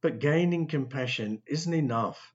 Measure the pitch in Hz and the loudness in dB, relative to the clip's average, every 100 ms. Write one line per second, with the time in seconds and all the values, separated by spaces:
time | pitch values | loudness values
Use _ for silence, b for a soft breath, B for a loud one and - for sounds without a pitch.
0 | 170 117 147 160 175 170 160 151 127 127 | 0 0 2 4 4 2 0 -2 -4 -4
1 | 123 - 107 110 - 147 170 165 139 117 | -4 -2 -4 -6 -4 -4 0 0 2 0
2 | 110 - - | -2 -6 -20